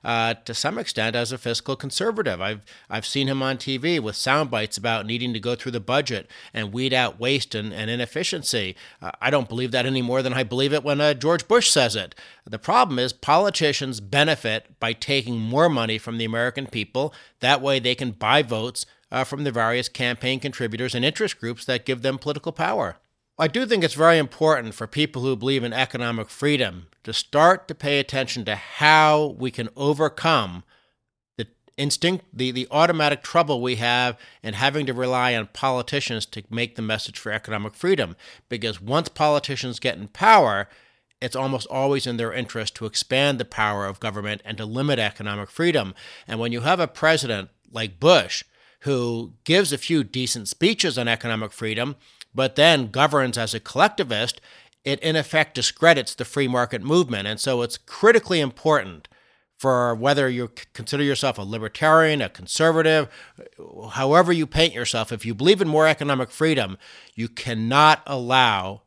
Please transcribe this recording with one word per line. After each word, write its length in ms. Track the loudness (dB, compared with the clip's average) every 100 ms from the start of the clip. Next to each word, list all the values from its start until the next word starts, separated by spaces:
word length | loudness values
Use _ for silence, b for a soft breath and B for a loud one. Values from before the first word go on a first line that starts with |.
uh, 320 | -2 -2 -2 -4
to 80 | -8
some 260 | -6 -4 -4
extent 360 | -6 -4 -2
as 160 | -2 -4
a 80 | -6
fiscal 380 | -6 -6 -6 -8
conservative. 640 | -6 -4 -2 -2 -4 -2
I've, 220 | -4 -6 -12 B B
I've 160 | -8 -4
seen 220 | -2 -2
him 120 | -2
on 160 | -4 -4
T 200 | -6 -4
V 240 | -2 -2
with 160 | -4 -4
sound 340 | 0 0 0
bites 260 | -4 -4 -4
about 300 | -2 -2 -4
needing 260 | -6 -4
to 60 | -4
go 160 | -6
through 180 | -6 -6
the 60 | -8
budget 500 | -2 -2 -2 -8 -10 B B
and 200 | -8 -6
weed 200 | -4 0
out 280 | 0 0 -2
waste 340 | -2 -2 -2
and, 180 | -8 -8
and 160 | -8 -6
inefficiency. 840 | -4 -6 -6 -6 -4 -4 -4 -4 -10 B B
Uh, 120 | -14 -4
I 100 | 0
don't 180 | 0 -2
believe 220 | -6 -2
that 160 | -2 0
any 160 | -2
more 200 | -2 -2
than 100 | -2
I 100 | -4
believe 300 | -4 -2 0
it 100 | 0
when, 180 | 0 0
uh, 140 | 0
George 320 | 2 0 -2 2
Bush 240 | 4 4
says 240 | 4 2
it. 220 | 0 -8 -16 B B
The 140 | -14 -10
problem 400 | 2 2 4 0
is 140 | -4
politicians 880 | -4 2 4 4 0 0 0 -6 -10
benefit 800 | -2 2 2 2 -2 -6 _ _
by 120 | -6
taking 460 | -4 -2 -2 -2 -4
more 300 | -2 2 2
money 300 | 2 -2 -4
from 200 | -6 -6
the 60 |
American 420 | -4 -2 -2 -4 -6
people. 480 | -6 -4 -2 -4 B B B
That 240 | 2 2
way 160 | 2 0
they 160 | 0
can 160 | -2 -6
buy 320 | -4 2 2
votes, 440 | 2 -4 -6 -8 -12 b b
uh, 120 | -6
from 180 | -4 -4
the 80 | -4
various 380 | -2 0 -2 -6
campaign 500 | -4 -4 -2 -4 -4
contributors 560 | -6 -6 -6 -4 -4
and 100 | -2
interest 360 | -2 -2 -6 -4
groups 240 | -10 -8
that 200 | -4 -4
give 180 | -2 -2
them 140 | -2 -4
political 360 | -6 -6 -8
power. 440 | -4 -2 -2 -4 -8 _ _ _ -2
I 120 | -2
do 180 | 0 0
think 160 | 2
it's 120 | 0
very 240 | 4 6 6
important 540 | 2 0 2 2 -2
for 140 | -10 -6
people 360 | -2 -2 -2
who 120 | -4
believe 300 | -2 -2 -2
in 80 | -2
economic 560 | -2 -2 -2 -4 -4 -8
freedom 580 | -2 0 2 0 -4 -18 _
to 100 | -8
start 540 | -6 0 6 6 6 -2
to 80 |
pay 240 | -6 0 0
attention 460 | 0 -4 -4 -6
to 100 | -6
how 800 | -6 -8 4 6 8 8 4 2 -4
we 140 | -6
can 180 | -6 -10 -2
overcome 840 | -2 0 -2 0 2 2 0 -8 -18 _ _ _ _ _ _ -12
the 120 | -12 _ _ -6
instinct, 480 | -4 0 0 -2 _
the, 200 | -6 -4
the 160 | -4 -2
automatic 540 | 4 4 4 0 0
trouble 360 | 0 0 2 0
we 160 | -2 -2
have 400 | 0 2 0 -4 B B
in 100 | -10
having 320 | 0 0 0 -4
to 80 |
rely 400 | -2 0 0 0
on 140 | 0 -4
politicians 760 | -4 -2 -2 -2 -4 -4 -6 -8
to 180 | -12 -10
make 280 | -6 -6 -6
the 60 |
message 360 | -4 -4 -6 -10
for 140 | -8
economic 420 | -8 -6 -8 -8
freedom. 400 | -4 0 0 0 -8 B B _
Because 320 | -8 -6 -8
once 280 | -2 -2 -2
politicians 720 | 0 2 2 -2 -8 -8 -4
get 180 | -4 -4
in 80 | -12
power, 600 | 2 6 8 6 2 -4 b b b b _
it's 140 | -8
almost 320 | -4 -4 -4 -4
always 400 | -2 0 0 -2
in 100 | -4
their 160 | -4
interest 440 | -6 -6 -6 -8 -8
to 100 | -8
expand 540 | -6 -2 2 2 0
the 40 |
power 420 | -4 0 0 0 -4
of 120 | -6
government 420 | -8 -6 -6 -8
and 120 | -10 -10
to 80 |
limit 360 | -8 -4 0 0
economic 500 | 0 -4 -8 -8 -10
freedom. 440 | -2 2 2 -2 -10 B B B
And 100 | -6
when 140 | -4
you 80 | -2
have 180 | 0 2
a 80 | 0
president 640 | 2 2 2 0 -6 -8 _ _
like 260 | -8 -8 2
Bush, 460 | 6 6 4 -8 -10 b b b
who 500 | -2 -2 -2 -4 -8 _
gives 300 | 2 4 4
a 40 | -2
few 240 | 0 0
decent 460 | 0 -4 -4 -4 -6
speeches 480 | 0 0 2 -2 0
on 100 | -2
economic 460 | -2 -2 -4 -6
freedom, 440 | -6 -6 -4 -4 -8 B B B
but 220 | -2 -2 4
then 340 | 6 6 0
governs 460 | 2 2 2 0 -2
as 160 | -4
a 80 | -6
collectivist, 800 | -6 0 2 2 -2 -2 -4 -6 b b b b
it 140 | -6 -2
in 160 | 0 0
effect 380 | 0 0 0
discredits 600 | -2 -4 4 6 6 2
the 100 | -8
free 240 | -6 -2 0
market 340 | 0 -2 -4
movement. 460 | 0 2 2 -2 -4
And 100 | -4
so 220 | -2 -2
it's 160 | -2 -6
critically 640 | _ 2 6 6 4 0
important 640 | 0 -2 2 2 0 -14 -20 b b b b _
for 360 | 0 2 2
whether 360 | 0 2 2 2
you 200 | -2 -6 -10
c-, 80 | -20
consider 300 | -14 -6 -2
yourself 340 | 0 0 -2 -4
a 60 |
libertarian, 800 | -8 -8 -8 0 4 6 6 2
a 80 | -4
conservative, 760 | -8 -8 2 4 4 4 4 0 B B B -20 _ -20 -18 -10
however 420 | -2 6 6 6
you 140 | 2 2
paint 260 | 2 2
yourself, 400 | 2 -4 -4 -4
if 140 | -6 -8
you 80 |
believe 260 | 0 4 4
in 80 | 4
more 180 | 4 4
economic 440 | 4 0 -2 -4
freedom, 480 | 0 0 2 -2 -8 B B B
you 140 | -10 -10
cannot 720 | -8 -8 -4 2 6 6 6 0
allow 720 | -6 2 4 4 2 -4 -10